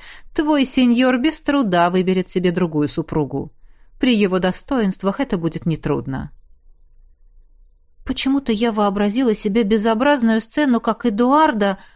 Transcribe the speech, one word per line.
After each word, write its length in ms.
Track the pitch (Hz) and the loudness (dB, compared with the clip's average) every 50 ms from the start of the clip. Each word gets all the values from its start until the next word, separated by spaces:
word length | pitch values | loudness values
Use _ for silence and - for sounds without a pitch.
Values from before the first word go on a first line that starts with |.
| - - - - - - - | -8 -20 -20 -20 -20 -14 -6
твой 320 | - 311 302 311 285 269 | -4 0 2 2 2 2
сеньор 540 | 254 - - 254 240 240 233 254 254 254 247 | 0 2 2 4 4 4 4 4 2 2 2
без 220 | 247 320 311 - | 0 0 -2 -2
труда 500 | - - 285 285 269 202 180 175 170 175 | -4 -2 0 0 0 2 2 2 2 2
выберет 380 | 180 185 180 180 185 185 180 - | 2 0 0 2 0 0 -2 -2
себе 240 | - 190 175 180 175 | -2 0 0 0 0
другую 360 | 180 185 165 156 151 147 147 | 0 -2 -2 0 -2 -2 -2
супругу. 640 | - - 160 - 160 160 147 131 - 135 147 156 - - - - - _ - - - - | -2 -6 -6 -4 -2 -2 -2 -2 -4 -8 -10 -10 -14 -20 -20 -20 -20 _ -20 -18 -8 -2
При 160 | - 254 240 | 0 2 2
его 240 | 208 208 185 185 185 | 2 2 2 0 0
достоинствах 800 | 180 185 185 - - - 285 262 220 196 185 - - 190 196 - | 0 0 -2 -2 -4 -4 -2 0 0 0 -2 -2 -4 -4 -2 -2
это 200 | 277 269 - 180 | -4 -4 -4 -2
будет 280 | 165 165 - - - | -4 -4 -6 -4 -4
нетрудно". 640 | 170 156 151 - - 143 139 - - 131 131 - 143 - - - - - _ _ - - _ - _ _ - - - - _ - - _ - - _ _ _ - _ _ _ _ _ _ - - | -4 -4 -4 -2 -4 -4 -4 -4 -6 -8 -8 -10 -12 -14 -20 -20 -20 -20 _ _ -20 -20 _ -20 _ _ -20 -20 -20 -20 _ -20 -20 _ -20 -20 _ _ _ -20 _ _ _ _ _ _ -16 -10
Почему-то 480 | - 262 - - 269 269 277 269 - 226 | -8 -6 -4 -2 0 0 0 0 -2 -2
я 180 | 202 240 240 | 0 0 0
вообразила 640 | 214 214 208 202 190 208 202 208 202 247 269 240 214 | 0 2 0 0 2 0 -2 0 0 0 0 0 0
себе 300 | 208 - 214 196 233 240 | 0 -2 -2 0 0 2
безобразную 760 | 196 214 220 202 226 226 220 262 285 294 269 226 226 220 226 | 2 2 0 2 0 0 2 2 2 2 2 2 2 0 0
сцену, 400 | - - - - 302 277 240 226 | -2 -4 -2 0 2 2 2 0
как 240 | - - 214 - - | 0 -2 -4 -2 -2
Эдуарда, 720 | 240 208 202 240 247 277 302 320 302 247 214 202 202 190 - - - _ | -2 0 2 2 4 4 4 4 4 2 2 0 -2 -2 -4 -8 -20 _